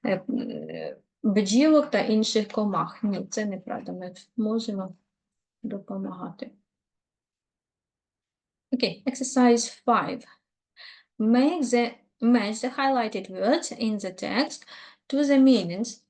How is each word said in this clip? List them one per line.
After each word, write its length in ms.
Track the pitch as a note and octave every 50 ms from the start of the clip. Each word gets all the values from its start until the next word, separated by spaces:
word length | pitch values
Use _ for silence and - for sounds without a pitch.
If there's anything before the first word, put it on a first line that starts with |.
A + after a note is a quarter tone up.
| _
е, 200 | A3+ F#3+ F3+ F#3 -
е, 640 | - - - - - D2+ - D#3+ D#3+ E3 D#3+ - - - _ _ _ _ -
бджілок 680 | G#3+ G3 G#3 G#3 F#3+ G#3 A#3+ C#4+ D#4 D#4 D4+ C#4+ D4
та 100 | - G#3
інших 480 | - - G#3+ G#3+ A3 - - A3 G#3 G#3
комах. 540 | - - G#3+ G#3 F#3+ D#3+ E3+ E3 - - -
Ні, 240 | G#3 G3 F3+ - -
це 160 | - G#3+ G#3+
неправда. 460 | G#3 G3 F#3 - - - - - F#3 F3+
Ми 220 | F3+ F#3 F3+ F3+ - - _ _
можемо 580 | - G#3+ G#3+ A3 A3+ A3+ - G#3 F#3+ F#3+ F#3+ F#3+ _ _ _ _ _ _ _ _ _ _ _ _ _ _
допомагати. 880 | A3 G3+ G3 G3 - G3 F#3+ F#3+ - F3+ F3+ F3+ F3+ E3+ _ - - _ _ _ _ _ _ _ _ _ _ _ _ _ _ _ _ _ _ _ _ _ _ _ _ _ _ _ _ _ _ _ _ _ _ _ _ _ _ _ _ _ _ _ _ -
Окей, 300 | B3+ - F#3+ E3 - _
exercise 760 | C4+ B3+ - C4 - - C4 B3 B3 A#3 A#3 A#3 - - - _
five. 360 | - A#3 G3+ F3 - - - - - - _ _ _ _ _ _ _ _ _ - - - - _ _ _ _
Make 440 | A3 A3 A#3 B3 C4 D4+ F4 E4+ C#4+
the, 280 | A3+ A#3+ A#3+ A#3+ A#3 A#3 _ _ _ _ _
match 400 | - A3+ B3 A#3+ G3+ G#3 G#3+ A3 -
the 120 | C4 B3+ -
highlighted 520 | C#4 C4+ C4+ B3 A3+ G#3+ - G3 F#3+ -
words 420 | F#3 F#3 F#3+ G#3+ C#4+ E4+ - - - -
in 180 | A#3 A3 G#3+ G3+
the 240 | G3 F#3 F#3 - -
text 420 | - G3 G#3+ D4 D#4 - - - - - - - - _ _ _ _
to 160 | - C4+ D4
the 140 | C#4 C#4+ C4+
meanings. 640 | C4 C4+ B3+ G#3+ F3+ E3+ E3+ F#3 A#3 - - - _ _